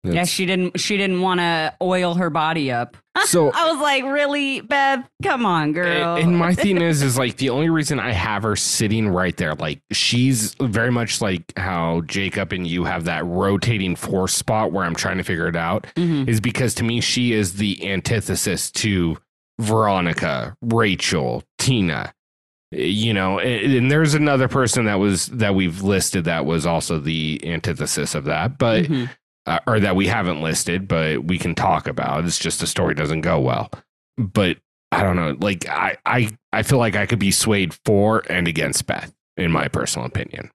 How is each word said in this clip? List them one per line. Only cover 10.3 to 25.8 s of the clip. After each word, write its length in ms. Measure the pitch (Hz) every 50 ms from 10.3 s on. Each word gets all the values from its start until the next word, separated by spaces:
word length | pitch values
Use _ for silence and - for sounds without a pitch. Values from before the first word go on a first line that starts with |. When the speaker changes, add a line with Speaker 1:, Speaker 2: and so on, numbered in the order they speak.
| 135 113 107 104 - _
Speaker 2:
very 320 | 139 123 98 113 113 123
much 300 | 123 120 117 104 - -
like 320 | 117 104 92 85 82 _ -
how 460 | 95 95 95 92 85 82 82 82 85
Jacob 500 | 82 73 - 98 98 92 85 101 95 82
and 140 | - 92 90 85
you 160 | 85 90 87
have 200 | 90 92 85 82
that 180 | 87 85 80 78
rotating 680 | 87 87 92 95 98 101 95 - 120 117 104 95 92 87
four 320 | - - - - 95 92 92
spot 440 | - - - - 113 110 110 87 78
where 100 | 98 92
I'm 120 | 82 85
trying 220 | - - 95 92 92
to 60 | 90
figure 240 | - 90 82 82 85
it 80 | 85
out, 300 | 85 82 82 92 107 - - -
Speaker 1:
Mm-hmm. 320 | 160 175 170 160 143 135 123
Speaker 2:
is 140 | 117 110
because 320 | 98 123 110 - 131 117 -
to 80 | - 117
me, 160 | 113 117 120
she 300 | - - - 123 123 120 113
is 200 | 107 104 87 90 98
the 300 | 107 104 95 - - 92
antithesis 840 | 98 95 - - - 107 92 - 95 - - 107 92 90 - -
to 440 | - - - 113 101 92 87 82 80 - _ _ _ _ _ _ _ -
Veronica, 960 | 113 104 110 110 110 104 98 92 90 85 80 - - 85 69 65 57 - 92 _
Rachel, 840 | - 117 113 117 113 104 92 82 - - - 85 67 60 58 62 - _ _ -
Tina. 560 | - - 131 117 95 85 76 60 - - - _ _ _ _ _ _ _ _ _ _ _
You 420 | - 67 64 80 95 107 107 113 110
know, 260 | 98 95 92 95 95
and, 340 | 87 127 123 107 98 143 135
and 180 | 123 120 131
there's 240 | 143 156 160 151 143
another 320 | 156 151 147 143 131 131 123
person 380 | - 135 131 113 - 131 117
that 100 | 107 104
was, 320 | 95 98 104 98 85 - -
that 260 | - 123 110 101 98
we've 260 | 95 95 87 80 92